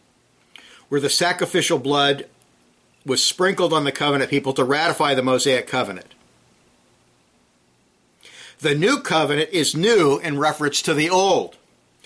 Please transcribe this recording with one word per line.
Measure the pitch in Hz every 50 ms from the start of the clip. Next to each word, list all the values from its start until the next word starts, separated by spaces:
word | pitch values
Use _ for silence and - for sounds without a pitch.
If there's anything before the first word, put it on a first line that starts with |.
| _ _ _ _ _ _ _ _ _ _ - - - - - - _ -
where | 143 143 139
the | 143
sacrificial | - - 175 175 180 175 180 - - 185 - - 170 139
blood | 123 135 143 143 139 143 143 - - - _ _ _ _ _ _ _ _ _ _ _ _ _ _ -
was | 143 127 - -
sprinkled | - - - 180 190 190 190 180 160 160
on | 156 143
the | 139 135
covenant | - 147 147 143 139 131 -
people | 143 139 135 135 127
to | - 131
ratify | 123 143 151 165 170 151 - 156 143 135
the | 131 123
Mosaic | 131 127 123 - 143 131 123 113
covenant. | - - 127 120 98 98 90 - - - _ _ _ _ _ _ _ _ _ _ _ _ _ _ _ _ _ _ _ _ _ _ _ _ _ _ _ _ _ _ _ _ _ _ _ _ _ _ _ _ _ - - - - - - - -
The | 143 156 143
new | 147 170 226 285 269
covenant | - - 175 160 151 139 147 147 156 151
is | 196 170 139 - -
new | 151 170 220 233 202 160 143 139 -
in | - 165 143 139
reference | 151 151 147 - 151 143 143 - -
to | 165 160
the | 143 156 170
old. | 185 185 190 196 175 127 95 87 - - _ _ _ _ _ _ _ _ _